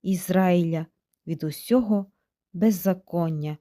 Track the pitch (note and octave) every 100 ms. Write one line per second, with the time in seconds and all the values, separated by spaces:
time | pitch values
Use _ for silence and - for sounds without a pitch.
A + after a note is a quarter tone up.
0 | F#3 F#3 - F#3 F#3 F3 E3 E3 E3 _
1 | _ _ - D#3+ D#3+ D3 - B3 A3 G#3
2 | G3 _ _ _ _ F3 A3 F#3+ F#3+ F#3
3 | _ F3 E3 D#3 D3+ D3+